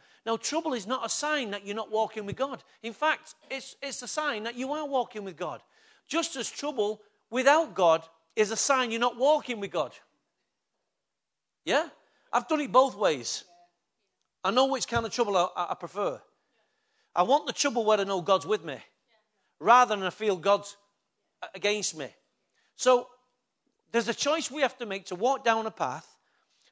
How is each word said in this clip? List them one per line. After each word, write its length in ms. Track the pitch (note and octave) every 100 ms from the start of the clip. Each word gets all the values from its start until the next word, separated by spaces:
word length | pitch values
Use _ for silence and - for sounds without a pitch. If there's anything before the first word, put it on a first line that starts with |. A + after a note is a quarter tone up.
| _ _
Now, 120 | A3+ A3+
trouble 380 | - D4+ E4
is 120 | A#3+ F#3+
not 180 | B3+
a 40 | A3+
sign 420 | - D4 D4+ A3+
that 160 | G3 G3
you're 80 |
not 160 | G#3+ G#3+
walking 360 | G#3+ G#3+ A3+ G3+
with 100 | F#3+
God. 260 | C4+ C4+ - _
In 100 | A3+
fact, 420 | G#3+ D#4 C#4+ - - -
it's, 240 | C4+ - -
it's 200 | C#4 -
a 60 | A#3
sign 360 | - D4+ A3
that 100 | A3+
you 180 | A#3+ C4
are 140 | D4+ D4
walking 380 | C4+ A3 G#3+
with 120 | G3 D3+
God. 260 | E3 A#2 _ _ _ _ -
Just 300 | D#4+ D#4+ C4+
as 120 | -
trouble 540 | - D4 C4 G#3 G#3+ _ _ _
without 440 | A#3+ C4+ D4+ D4+
God 320 | F#3 F3 D#3+ - _ _ -
is 140 | G#3
a 60 | A3
sign 340 | - C4+ B3
you're 100 | A3+
not 160 | B3 A#3
walking 420 | C4+ D4+ - A3+
with 120 | G3
God. 220 | E3+ B2+ - _ _ _ _ _ _ _ _ _ _ _ _ _ _ _ _
Yeah? 240 | - B3+ D#4+ - _ _ _
I've 160 | A#3+ A3
done 140 | D#4
it 100 | C4
both 240 | A3+ C4+
ways. 500 | G3 G3 C#3+ A2+ - - - _ _ _ _ _ _ _ _
I 60 | F#3
know 160 | A#3 C4+
which 200 | C4 -
kind 200 | A#3 A3+
of 60 |
trouble 240 | - G#3+ F#3+
I, 120 | F3 -
I, 100 | F3
I 40 |
prefer. 460 | - E3+ G3 F#3 A#2 _ _ _ _ _ _ _ _ _ -
I 60 |
want 240 | F#3+ C#4+ D#4
the 60 |
trouble 320 | - C#4+ A#3
where 140 | G#3+ G#3+
I 60 |
know 160 | G3 G3
God's 260 | D#3+ F#3 D3
with 180 | G#3
me, 120 | E3 B2 - _ _ _ _ _ _ -
rather 380 | E3+ B3 A#3 G#3
than 80 |
I 60 | F#3
feel 260 | - G#3+ F#3
God's 400 | F#3+ G3+ - - _ _ _ _ _ - -
against 420 | F#3+ G3+ G#3+ - D#3+
me. 120 | B2+ - _ _ _ _ _ -
So, 320 | B3+ B3 - _ _ _ _ _ _ _ _
there's 180 | A#3 G#3+
a 60 |
choice 360 | - C#4+ D#4+ B3+
we 120 | C#4+
have 140 | C4 -
to 80 | A3+
make 200 | G3 -
to 100 | F3
walk 260 | A#3+ C4
down 240 | A3 A3+ A3
a 40 |
path, 460 | - C#3+ C#3+ - _ _ _ _ _ _